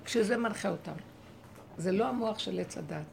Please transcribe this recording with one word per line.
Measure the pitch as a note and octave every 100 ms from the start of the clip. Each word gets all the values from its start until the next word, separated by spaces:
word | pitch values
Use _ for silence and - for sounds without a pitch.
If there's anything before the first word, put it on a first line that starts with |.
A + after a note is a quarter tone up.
כשזה | - A#3 G#3 A#3+
מנחה | A#3 G#3 G3
אותם. | E3 E3+ D3+ - - - - - - - -
זה | F3+
לא | G3 B3+
המוח | A#3+ A3 G#3+
של | F#3+ F3+
עץ | F3 F3+
הדת. | D#3 D#3 D3+